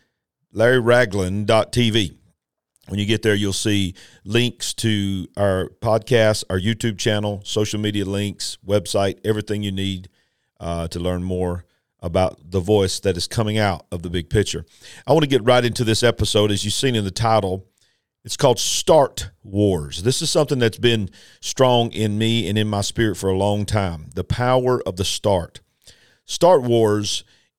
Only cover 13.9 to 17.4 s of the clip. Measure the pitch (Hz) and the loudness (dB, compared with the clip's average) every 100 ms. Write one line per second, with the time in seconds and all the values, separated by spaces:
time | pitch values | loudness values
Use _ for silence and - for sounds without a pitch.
13.9 | 90 87 90 80 107 95 82 - _ - | -10 -6 -6 -2 0 0 -4 -10 _ -20
14.9 | - - 160 143 131 113 123 120 107 113 | -18 0 2 4 2 4 4 2 0 0
15.9 | 110 120 - 107 107 104 98 101 - 135 | 2 2 2 0 2 2 0 -2 -2 0
16.9 | 113 98 87 113 110 | 0 -2 -2 2 2